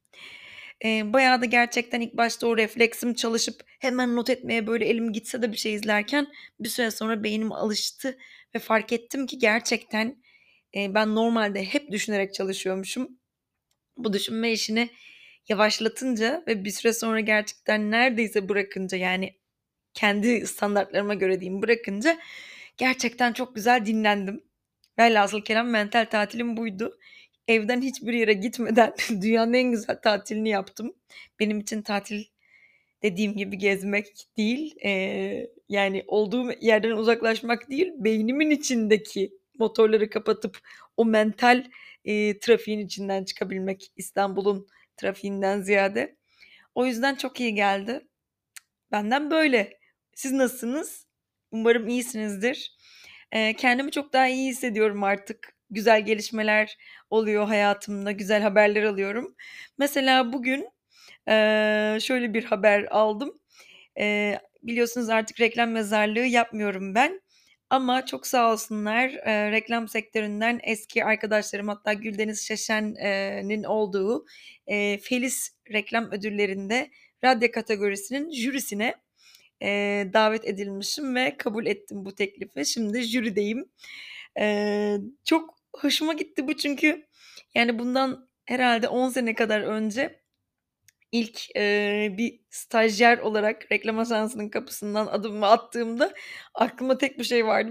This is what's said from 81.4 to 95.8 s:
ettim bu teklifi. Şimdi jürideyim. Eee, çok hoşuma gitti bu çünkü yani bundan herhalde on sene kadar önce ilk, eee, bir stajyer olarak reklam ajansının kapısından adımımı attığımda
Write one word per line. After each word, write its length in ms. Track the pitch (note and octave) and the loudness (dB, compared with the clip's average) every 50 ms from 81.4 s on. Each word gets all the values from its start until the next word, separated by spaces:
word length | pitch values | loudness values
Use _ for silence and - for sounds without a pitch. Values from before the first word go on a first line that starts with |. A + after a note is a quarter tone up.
| - B3 G3 - - | -6 -4 -4 -2 -2
ettim 380 | D#3 G3+ G3+ - - G#3+ G3+ F#3+ | -2 -4 -4 -6 -14 -12 -12 -12
bu 100 | G3 F#3+ | -12 -6
teklifi. 520 | - G#3 G3 - - G3 - _ C4 D4 | -4 -6 -6 -4 -12 -16 -12 _ -6 -4
Şimdi 360 | C#4+ - B3 A3+ G#3 G#3 B3 B3 | -4 -2 -2 -2 -2 -2 -2 -2
jürideyim. 640 | A3+ A3+ B3+ A3 A#3 G3 G3+ G#3 G#3 A3+ B3 F4 - _ _ - - - - - - - - - - _ - | -2 -2 -2 -2 0 -2 0 0 0 -2 -4 -6 -10 _ _ -20 -20 -20 -18 -18 -18 -18 -18 -20 -12 _ -2
Eee, 600 | G#3 G#3+ G#3 G#3 G#3 G#3 G#3 G#3 G#3 G#3 G#3 G#3 G3+ A3 C4+ _ _ | 0 0 0 0 0 0 0 0 0 0 -2 -2 -4 -8 -16 _ _
çok 300 | - D#4 D#4+ D#4 D#4+ _ _ _ _ _ | 0 0 0 0 -4 _ _ _ _ _
hoşuma 360 | - - C#4+ C#4 - D#4 D#4 E4 | -4 -2 -2 0 0 0 -2 -2
gitti 360 | D4+ - - _ - C#4 C4 | -4 -6 -8 _ -6 -4 -4
bu 80 | D#4 | -4
çünkü 500 | - - C#4+ C#4+ B3+ - D#4 D4 D#4 - _ _ _ - - - - - _ _ | -4 -2 -4 -2 0 2 0 0 0 -6 _ _ _ -20 -20 -20 -20 -20 _ _
yani 240 | A#3 A#3 A#3 A#3+ A3 | 0 0 0 0 -2
bundan 500 | A#3+ B3 B3 C4 C4+ C4+ B3+ C4+ - _ _ _ _ | -4 -2 0 0 0 0 -2 -8 -12 _ _ _ _
herhalde 440 | - A#3+ B3 B3+ B3 A#3+ A3+ G#3+ - | -6 -2 0 2 2 2 2 0 0
on 200 | - B3 B3+ C4 | 0 0 0 0
sene 260 | A#3+ C4 B3 A3+ A3 | 0 -2 -2 -2 0
kadar 260 | - A#3+ G#3+ G#3+ G#3+ | 0 0 0 0 -2
önce 640 | G3+ - G#3+ A3 A3 A3 G3+ A#3 C#4 E4 - _ _ _ _ _ _ _ _ _ _ _ _ _ _ _ _ _ _ _ - | 0 -2 -2 -2 -2 -2 -2 -2 -4 -4 -6 _ _ _ _ _ _ _ _ _ _ _ _ _ _ _ _ _ _ _ -2
ilk, 420 | A#3 A#3 G#3+ - - - - - | -2 -2 -2 -6 -14 -14 -6 -4
eee, 580 | - G#3 G#3 G#3 G#3 G#3 G3+ G#3 G#3 G#3+ G#3+ F#3+ F#3+ | 0 2 2 2 2 2 2 0 0 0 -2 -2 -2
bir 220 | A#3 A#3 - _ _ _ | -4 -4 -4 _ _ _
stajyer 680 | - - - _ - A3+ A3 A3+ G#3+ F#3+ A#3+ A#3 A#3+ A#3+ | -16 -16 -14 _ 2 4 4 4 4 6 6 6 6 6
olarak 540 | - G#3+ G#3+ G#3+ G#3 G#3+ A3+ A3 - - A3 | 2 0 0 2 2 0 0 -2 -4 -2 -2
reklam 260 | G#3 - G#3+ A3 A3 | -2 0 -2 0 0
ajansının 500 | A3+ A#3 A#3 G#3+ G#3+ A3 B3 G#3+ G#3 G#3 | 0 0 0 0 0 -2 -4 -6 -8 -4
kapısından 580 | - - - - - - - G#3 G#3 G#3+ G#3+ | -4 -6 -6 -6 -12 -10 -8 -4 -2 -2 -2
adımımı 400 | - - G#3 G3+ A3+ G#3 G#3 G#3+ | 0 -2 -2 -2 -2 -4 0 6
attığımda 680 | G3 A3 A#3 A#3 - - A#3+ | 6 6 6 6 -2 -4 -4